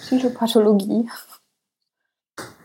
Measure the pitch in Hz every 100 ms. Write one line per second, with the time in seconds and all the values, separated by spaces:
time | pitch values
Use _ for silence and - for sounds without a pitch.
0 | - 254 247 - 226 226 214 202 208 208
1 | 233 - - - _ _ _ _ _ _
2 | _ _ _ - - -